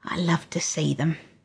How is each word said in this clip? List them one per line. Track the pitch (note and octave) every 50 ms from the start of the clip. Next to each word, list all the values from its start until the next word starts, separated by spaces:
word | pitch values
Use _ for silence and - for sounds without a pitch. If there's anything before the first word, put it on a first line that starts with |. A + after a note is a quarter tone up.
| -
I | - -
love | - F3+ E3+ E3+ D#3+ - -
to | - F3
see | - - - - D#3 C#3+ C#3
them | C3+ C#3+ E3 D#3 - - - _ _